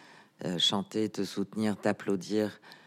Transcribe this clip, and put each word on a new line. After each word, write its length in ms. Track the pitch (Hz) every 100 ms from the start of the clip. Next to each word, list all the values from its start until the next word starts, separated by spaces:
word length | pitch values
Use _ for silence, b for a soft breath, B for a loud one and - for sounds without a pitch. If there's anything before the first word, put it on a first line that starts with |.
| b b b - 85
euh, 140 | 87
chanter, 500 | - 104 92 107 107
te 140 | -
soutenir, 520 | 95 - 95 104 107 98
t'applaudir, 840 | 107 101 - 98 90 107 107 - b b